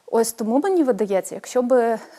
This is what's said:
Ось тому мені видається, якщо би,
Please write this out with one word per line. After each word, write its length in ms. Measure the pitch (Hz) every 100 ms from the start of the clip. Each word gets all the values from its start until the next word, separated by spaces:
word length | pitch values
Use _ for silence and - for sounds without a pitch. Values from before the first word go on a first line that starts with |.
| -
Ось 260 | 226 226
тому 260 | - 220 262
мені 240 | 392 359
видається, 500 | 262 196 208 190 -
якщо 280 | - - 247
би, 360 | 247 254 233 220 -